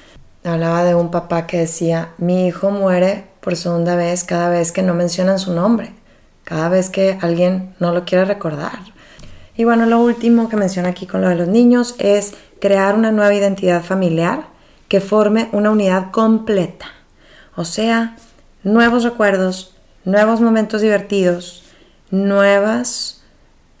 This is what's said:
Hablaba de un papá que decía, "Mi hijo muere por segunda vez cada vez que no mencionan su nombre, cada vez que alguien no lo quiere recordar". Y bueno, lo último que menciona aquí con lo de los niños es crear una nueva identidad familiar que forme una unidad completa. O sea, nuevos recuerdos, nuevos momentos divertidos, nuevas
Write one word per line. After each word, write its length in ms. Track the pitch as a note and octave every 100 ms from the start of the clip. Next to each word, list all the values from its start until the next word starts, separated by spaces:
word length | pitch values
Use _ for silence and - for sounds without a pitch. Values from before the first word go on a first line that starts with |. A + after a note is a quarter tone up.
| - - - _
Hablaba 400 | E3+ E3 E3 E3+
de 120 | F3 F3
un 160 | E3+
papá 360 | F3 E3 E3+ E3
que 120 | F3
decía, 500 | E3 - E3 E3 E3 -
"Mi 300 | F3 F3+ F3+
hijo 240 | E3+ G3
muere 540 | G3+ F#3+ F3+ F#3 G#3 - _
por 160 | - E3+
segunda 400 | F3+ E3+ E3+ F3
vez 280 | E3+ F3
cada 260 | F3+ F3 F3
vez 220 | F3 E3
que 100 | F#3+
no 120 | F#3
mencionan 460 | E3+ F3 F3 F#3 F#3+
su 140 | F#3+
nombre, 380 | E3+ G3 A#3 - - _ _ _ _
cada 260 | - D#3+ E3
vez 200 | F#3 F#3
que 280 | F#3+ F#3+ F#3+
alguien 540 | F3 E3+ F3+ F#3 F#3 -
no 140 | F3
lo 100 | F3
quiere 220 | F3 F3+ F#3+
recordar". 540 | G3 E3 D3 - - F#3 - - - - - - -
Y 80 | A#3
bueno, 200 | A#3 A3+
lo 140 | A#3
último 500 | A#3+ A#3 A3+ A#3 A3+
que 80 | G#3+
menciona 320 | F#3+ F#3 F3+
aquí 160 | F3+ F#3
con 160 | F#3+
lo 80 | F#3
de 60 | E3+
los 120 | F3
niños 480 | A3 A#3+ A#3+ A#3+ -
es 340 | G3+ G3+ - - - -
crear 360 | G3+ G3 G3 G#3+
una 160 | A3+
nueva 240 | G#3+ G#3 G3+
identidad 480 | G3 F#3+ F#3 E3+
familiar 640 | E3 F#3+ F#3 E3 E3+ C4+ - _ _ _ _
que 120 | G3
forme 500 | F#3+ G#3+ G#3 A3 A3
una 180 | G3+ G#3+
unidad 400 | G#3+ G3 F#3 F#3
completa. 760 | - A3 A3 A3 G3+ E3+ - - - _ _ _ - - -
O 100 | E3+
sea, 500 | - A3+ A#3 A3+ - - _ _ _
nuevos 400 | F#3+ A3 A#3 A#3+
recuerdos, 720 | A#3 A#3 G#3 F#3+ F#3 F#3 - _ _ _ F#3
nuevos 360 | G3+ G#3+ A3+
momentos 400 | A#3 A3 G#3+ G#3+
divertidos, 800 | G#3+ G3+ G3+ G3+ F3+ F3 - - - - _ _ _
nuevas 1120 | F#3+ G3 G3 G3+ G3+ G#3 A#3 B3 - - - _ _ _ _ _ _